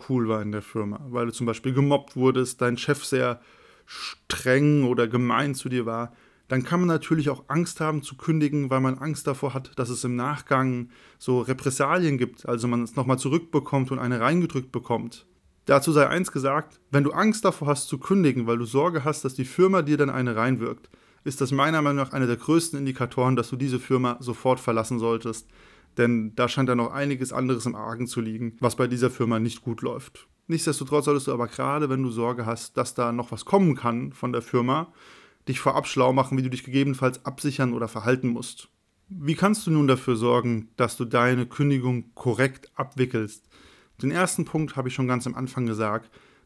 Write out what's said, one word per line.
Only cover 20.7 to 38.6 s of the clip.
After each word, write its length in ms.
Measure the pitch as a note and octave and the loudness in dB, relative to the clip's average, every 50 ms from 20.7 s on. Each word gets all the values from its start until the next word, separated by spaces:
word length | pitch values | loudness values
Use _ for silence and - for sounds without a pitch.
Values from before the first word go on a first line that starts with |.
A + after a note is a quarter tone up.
| A#2+ - _ - _ - _ _ _ _ - | -6 -8 _ -20 _ -20 _ _ _ _ -8
ist 160 | D3 C3+ - | -8 -4 -2
das 120 | C#3 B2+ C#3 | -2 0 2
meiner 280 | C3+ C#3 D#3 D#3+ D#3 | 2 2 2 2 2
Meinung 240 | D3 C#3+ C#3+ C#3 C3+ | 2 2 2 0 -2
nach 80 | C3 - | -2 -2
einer 140 | C#3 C3 | -2 0
der 100 | A#2+ A#2+ | 0 0
größten 420 | A#2 - - D#3+ E3 E3 - - C#3+ | -2 0 2 2 2 2 0 -6 -4
Indikatoren, 560 | C#3 C3+ B2+ C3 B2 B2 - C3 B2+ B2+ C3 | -4 -4 -2 -2 -4 -4 0 0 2 2 2
dass 140 | A#2+ A2+ - | 2 0 -2
du 80 | C3 | -4
diese 240 | B2+ C3+ C3+ B2+ B2 | -4 -4 -2 -2 -2
Firma 380 | - - C3 B2+ B2+ B2 A#2+ - | -2 0 0 2 2 0 -2 -4
sofort 400 | C3 B2 A2+ - - C3 B2+ B2+ | -6 -8 -8 -2 2 2 2 2
verlassen 380 | - - A2+ A2+ A2 - B2+ A#2 | 2 0 0 0 0 0 -2 -2
solltest. 500 | A2+ A#2 A2+ A2+ - A#2 A2 - - _ _ - - - - - _ _ - | 0 0 0 -2 -4 -6 -10 -10 -12 _ _ -20 -20 -20 -20 -20 _ _ 0
Denn 380 | - A#2+ A#2 A#2+ A2+ G#2+ G#2+ G#2 | 2 2 4 4 2 0 -4 -2
da 120 | - B2+ A#2+ | 0 0 0
scheint 180 | - D3 C3 B2 | 2 0 2 2
dann 80 | B2 | 2
noch 160 | A#2+ A#2 A#2 - | 2 0 -2 -2
einiges 400 | C#3 C#3+ C#3+ C#3 B2 C3 B2+ A#2 | -4 -2 -2 -2 -2 -4 -4 -4
anderes 320 | B2 C3 B2 C3 A#2 A2 | -2 0 0 0 0 -2
im 100 | B2 A#2 | -4 -6
Argen 320 | G#2 A2 A2+ A#2 A#2 B2 | -6 -8 -8 -6 -6 -6
zu 140 | A2+ - B2 | -6 -4 -4
liegen, 380 | A2+ A2 A2 A2 A#2+ A2+ A2+ - | -4 -4 -4 -6 -6 -8 -6 0
was 160 | - A#2 - | 0 0 2
bei 100 | - B2+ | 2 0
dieser 220 | B2 B2 A#2+ B2 B2 | 0 0 0 0 0
Firma 300 | B2+ - B2+ A2+ A2+ A2 | 0 0 0 0 2 0
nicht 240 | A2+ A#2 A2+ - - | 0 -2 -4 -6 -8
gut 180 | B2 A2+ - | -8 -8 -6
läuft. 480 | B2 B2+ A#2+ - - - _ - - _ _ _ _ | -6 -6 -6 -8 -12 -16 _ -20 -20 _ _ _ _
Nichtsdestotrotz 600 | - E3 D#3+ - D#3+ C#3+ - C#3+ C3 D3 D3 C3+ | -4 -4 -2 0 -2 -2 -2 -2 0 0 0 2
solltest 220 | D3 C#3+ C#3 C3+ C3+ | 2 2 0 0 -2
du 40 | C3+ | -2
aber 140 | A#2 A#2+ | -2 -4
gerade, 420 | A#2 - - C3 C3 C#3 D3+ D3+ C3+ | -6 -4 -4 -4 -2 0 0 0 0
wenn 140 | C3 C3 C3+ | 0 0 -2
du 80 | B2 | -2
Sorge 340 | A2 A2+ A#2 A#2+ B2 A#2+ A#2 | -2 -2 -2 -2 -2 -2 -4
hast, 320 | A2+ A#2 A2+ - - - | -4 -4 -6 -8 -8 -4
dass 160 | C3 B2 - - | -4 -4 -4 -2
da 200 | - B2 A#2 A#2 | -2 -2 -2 -2
noch 200 | A#2+ A#2 - A#2 | -4 -4 -6 -8
was 140 | A2 - | -12 -6
kommen 280 | - - G3+ G3 E3 C3 | 2 4 4 6 4 2
kann 380 | - - A#2+ A#2 A#2+ C3+ C#3+ C3+ | 2 0 -2 -2 -2 -6 -8 -10
von 200 | - - B2 B2 | -8 -6 -4 -4
der 100 | A#2+ A#2 | -4 -4
Firma, 500 | - - B2+ A#2+ B2 C3+ D#3 D#3+ - _ _ - - - - - - _ _ - - | 0 0 2 2 2 0 -2 -2 -6 _ _ -20 -20 -20 -20 -20 -20 _ _ -6 -6
dich 120 | C3 - | -6 -2
vorab 260 | - C#3 - D3+ C3 | 0 0 0 0 -2
schlau 260 | - - C3+ B2+ B2+ C3 | -2 0 2 2 4 4
machen, 240 | C3+ C3 C3 C3+ | 2 2 2 0
wie 60 | C3 B2+ | -2 -2
du 80 | B2+ | -2
dich 140 | B2+ B2 - | -4 -6 -8
gegebenenfalls 600 | B2+ B2+ C3+ C#3 C#3+ C3+ C3 C3+ B2+ B2+ - - | -2 0 0 2 2 0 0 0 -2 -2 -2 -10
absichern 500 | C#3 C3 - - D3 C3 - C3+ B2 A#2+ | -10 -8 -4 -4 -4 0 0 0 0 0
oder 140 | A#2 A#2 A2 | -2 -4 -6
verhalten 400 | - A2+ G#2 A#2+ C3 C3 C3 B2 | -6 -4 0 0 0 2 2 -2
musst. 400 | A#2 A#2 B2 - - - | -2 -2 -6 -10 -12 -16